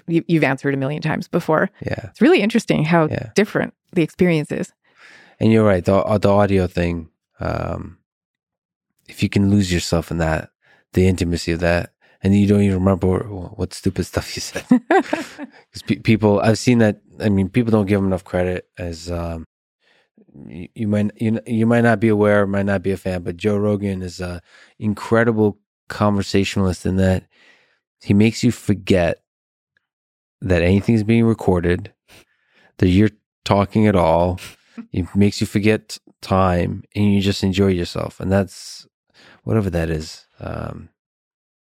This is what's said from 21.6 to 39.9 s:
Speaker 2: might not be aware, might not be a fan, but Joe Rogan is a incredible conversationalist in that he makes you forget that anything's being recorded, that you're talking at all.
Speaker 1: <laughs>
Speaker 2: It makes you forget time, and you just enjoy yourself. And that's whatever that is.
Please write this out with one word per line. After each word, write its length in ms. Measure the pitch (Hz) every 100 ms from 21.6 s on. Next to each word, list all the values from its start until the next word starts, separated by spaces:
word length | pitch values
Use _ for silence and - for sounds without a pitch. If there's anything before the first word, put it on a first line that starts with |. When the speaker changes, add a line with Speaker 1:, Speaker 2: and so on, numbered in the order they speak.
| 113
Speaker 2:
might 160 | 117
not 180 | 117 110
be 100 | 113
aware, 360 | 104 104 104 98
might 220 | 98 98
not 160 | 98
be 80 | 92
a 60 | 92
fan, 260 | 95 92
but 120 | 90 85
Joe 200 | 107 104
Rogan 460 | 104 101 101 95
is 180 | 92 85
a 220 | 90 87 - - _ -
incredible 800 | 107 101 - 113 117 107 107 - _ _ -
conversationalist 960 | - 104 101 95 98 95 101 95 87 95
in 120 | 95
that 260 | 95 92 - _ _ _ _ _ _ _
he 100 | -
makes 300 | 101 110 -
you 80 | 127
forget 720 | - - 95 95 95 85 - _ _ _ _ _ _ _ _ _ _ _ -
that 200 | 92 87
anything's 420 | 85 101 107 113
being 220 | 104 113 113
recorded, 640 | 110 - 90 87 90 101 _ _ - _ _ _ _ _ -
that 120 | 92
you're 200 | 92 107 - _ _
talking 440 | - 101 98 110 107
at 80 | 95
all. 440 | 82 82 90 92 -
Speaker 1:
<laughs> 40 | - _ - -
Speaker 2:
It 200 | 95 85 101
makes 260 | 101 -
you 40 | 107
forget 500 | 110 104 107 - - _ _
time, 640 | - 95 95 87 95 98 - 101
and 180 | 101
you 60 | 101
just 220 | 98 -
enjoy 240 | 98 92 98
yourself. 540 | 90 87 82 80 -
And 100 | 90
that's 560 | 98 95 - - - - _ _ _ - _
whatever 260 | 117 110 98
that 200 | 85
is. 360 | 82